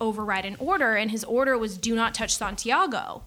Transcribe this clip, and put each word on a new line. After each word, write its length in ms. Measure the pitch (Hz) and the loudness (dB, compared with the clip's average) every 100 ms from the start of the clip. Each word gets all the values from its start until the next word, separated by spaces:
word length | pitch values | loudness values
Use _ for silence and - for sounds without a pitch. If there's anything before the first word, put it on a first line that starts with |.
override 420 | 220 214 214 190 190 | -2 -2 -2 -2 -4
an 100 | 208 | -4
order. 380 | 269 381 247 208 | 0 2 4 2
And 160 | 220 | 2
his 120 | 214 | -2
order 320 | 214 240 269 247 | 0 2 4 2
was, 200 | 220 185 | 0 -2
"Do 160 | 233 226 | 0 2
not 200 | 226 - | 0 0
touch 180 | 220 - | -2 -2
Santiago." 880 | 202 196 233 285 370 233 - - | -4 -4 2 2 2 0 -6 -10